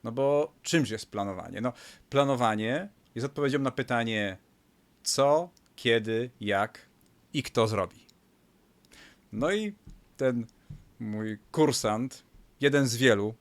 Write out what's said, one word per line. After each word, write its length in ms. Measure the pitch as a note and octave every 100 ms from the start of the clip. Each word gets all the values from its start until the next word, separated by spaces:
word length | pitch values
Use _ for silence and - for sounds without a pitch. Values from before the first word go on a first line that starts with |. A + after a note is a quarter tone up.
No 80 | A#2+
bo 420 | A#2+ C#3 D3 D3+ _
czymż 280 | - E3+ A#2+
jest 200 | A2 -
planowanie? 500 | G#2 G2+ F#2 D#2+ F2+
No, 120 | A#2+ - - - _
planowanie 760 | C#3 C#3 B2+ A#2 G#2+ A2 C#3+ G3+ _ _
jest 120 | A#2 C#3
odpowiedzią 320 | D3 C#3 C#3
na 120 | C3+
pytanie, 680 | C3+ B2 A#2+ A#2 A2 G2+ F#2+ _ _ _ _ _ _
co, 480 | - - C#3 D#3 F3 _ _ -
kiedy, 540 | A#2+ A#2 G#2+ A2+ B2 _
jak 480 | G#2 G2 G#2 - - _ _ _ _
i 100 | D3
kto 260 | - - A2
zrobi. 380 | G#2+ F2+ - _ _ _ _ _ _ _ _ _ - - _ _
No 200 | G#2+ D3+
i 220 | G3+ G#3+ G#3 - - _ -
ten 300 | C3 A#2+ A2+ _ _ - - _
mój 400 | A2 G#2+ A2 G#2+ _
kursant, 720 | - D3 B2+ A2 G#2+ C3 - _ - - _
jeden 260 | C#3+ C#3+ C3+
z 100 | A2+
wielu 380 | B2+ G#2 G#2 A#2